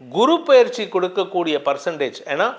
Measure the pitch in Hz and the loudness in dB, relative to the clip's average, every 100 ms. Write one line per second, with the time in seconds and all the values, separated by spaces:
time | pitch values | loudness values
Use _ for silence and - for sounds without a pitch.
0 | 127 151 254 330 339 254 226 - 202 185 | -6 2 2 2 6 6 6 0 -4 -2
1 | 180 190 180 180 165 143 143 143 180 156 | -2 -2 -2 -2 -2 -2 -2 -2 -4 -4
2 | 131 - - 147 220 | -4 -6 -6 -2 -2